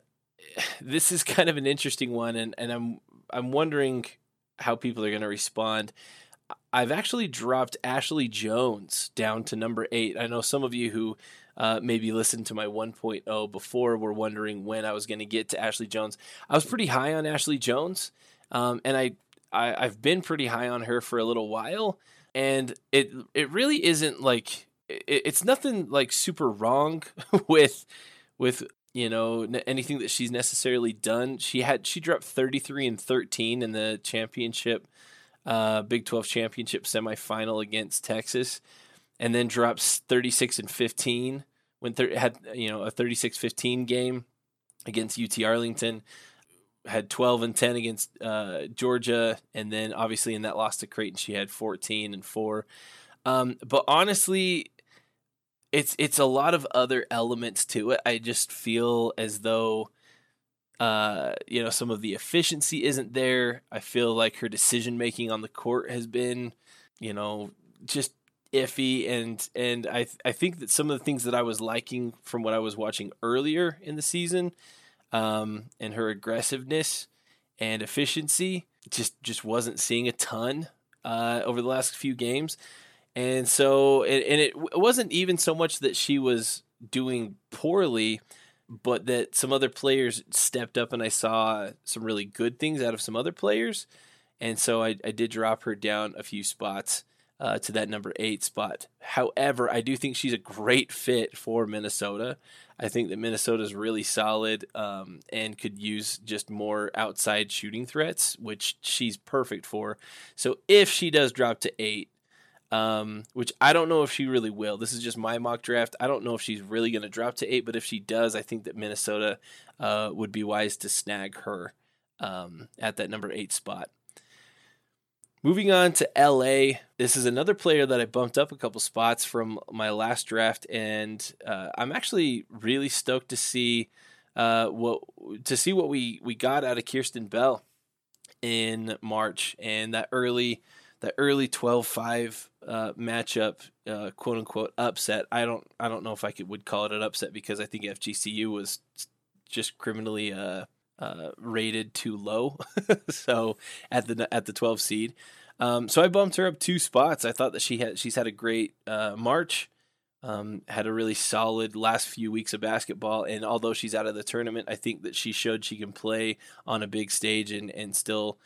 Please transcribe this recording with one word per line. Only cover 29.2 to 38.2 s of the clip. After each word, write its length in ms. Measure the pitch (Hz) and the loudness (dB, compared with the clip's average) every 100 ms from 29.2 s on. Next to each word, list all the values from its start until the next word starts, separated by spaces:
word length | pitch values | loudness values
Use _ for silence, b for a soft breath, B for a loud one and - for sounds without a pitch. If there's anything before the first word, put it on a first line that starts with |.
| 113 117 | 0 0
n-, 220 | 110 123 - | -2 -4 -2
anything 300 | 131 127 143 | -2 -2 -4
that 120 | 107 | -2
she's 180 | - 123 | -2 -2
necessarily 640 | 123 127 - 131 123 120 | 0 0 0 2 2 2
done. 460 | 107 110 117 127 131 | 0 0 0 0 -4
She 240 | - 127 | -2 0
had, 240 | 127 127 - | 2 0 0
she 120 | 180 | -4
dropped 240 | 160 156 | 0 -2
thirty-three 640 | - - 131 135 - 139 131 | 0 0 2 0 -4 -2 -2
and 160 | 110 | -2
thirteen 640 | - 127 110 - 113 123 | 0 0 0 -2 0 0
in 80 | 113 | -2
the 280 | 110 110 107 | -2 -2 -4
championship, 840 | - 113 113 - 117 113 120 113 - B B B B B - | -4 -4 -4 -4 -4 -2 0 0 -4 B B B B B -2
uh, 360 | 113 110 107 | 2 2 2
Big 240 | 104 117 - | 0 -2 0
Twelve 220 | 117 107 | -2 -2
championship 560 | 117 113 - 113 - | -2 -2 -4 -6 -4
semifinal 800 | - 113 110 107 - 110 110 110 | -2 -4 -2 -6 -6 -4 -2 -4
against 400 | 104 110 101 - | -2 -4 -2 -4
Texas, 580 | - 113 | -4 -4